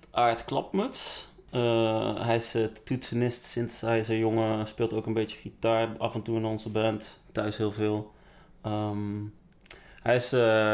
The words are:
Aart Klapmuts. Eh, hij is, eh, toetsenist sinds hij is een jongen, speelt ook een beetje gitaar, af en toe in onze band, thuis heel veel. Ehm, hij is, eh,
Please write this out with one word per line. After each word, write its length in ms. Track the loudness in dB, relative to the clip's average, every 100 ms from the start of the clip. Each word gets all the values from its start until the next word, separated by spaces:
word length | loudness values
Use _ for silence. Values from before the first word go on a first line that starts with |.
| -6
Aart 340 | 2 4 2
Klapmuts. 840 | -2 -4 0 0 0 -4 -8 -10 -14 -20 -6
Eh, 720 | 0 4 4 4 2 0 -2 0
hij 100 | 0
is, 180 | 0
eh, 100 | 0
toetsenist 800 | 0 -2 -6 -4 -2 0 0 -2
sinds 360 | -6 -4 -4 -4
hij 180 | 0 0
is 100 | 2
een 100 | 2
jongen, 480 | 2 2 2 0 -4
speelt 260 | -2 -2
ook 140 | -2 -2
een 60 |
beetje 220 | -2 -2 -6
gitaar, 500 | -16 -4 0 2 0 -2
af 160 | -4
en 80 | -4
toe 140 | -4 -2
in 80 |
onze 240 | -2 -4 -4
band, 500 | 0 0 0 -6 -18 -10
thuis 240 | -4 -4 -2
heel 160 | -2
veel. 400 | 0 0 0 -4 -14 -20 -20 -20 -10
Ehm, 360 | -4 -2 -2 -4 -4 -6 -8 -12 -20 _ -18 -18 -20 -4
hij 140 | 2 2
is, 80 | 2
eh, 80 | 4 6 6 4